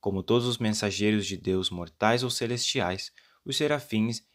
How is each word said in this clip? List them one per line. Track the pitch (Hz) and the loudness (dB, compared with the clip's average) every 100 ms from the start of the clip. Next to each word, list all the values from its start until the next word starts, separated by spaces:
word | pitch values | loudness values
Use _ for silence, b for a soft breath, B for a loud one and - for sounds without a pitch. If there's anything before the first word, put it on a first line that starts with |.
como | 101 98 | -2 -2
todos | 92 131 123 | 2 4 4
os | 117 | 0
mensageiros | 110 107 104 92 104 107 92 | 0 0 -2 2 2 2 0
de | 95 | -4
Deus, | - 92 92 | -2 0 0
mortais | 90 85 - 107 120 | -4 -10 0 2 2
ou | 127 | 0
celestiais, | - 117 120 - 135 90 95 - b b b | -2 -4 -2 -2 0 -2 -2 -8 b b b
os | - 131 | -6 -2
serafins, | 151 147 - 110 110 117 - | 0 -2 0 0 0 -2 -12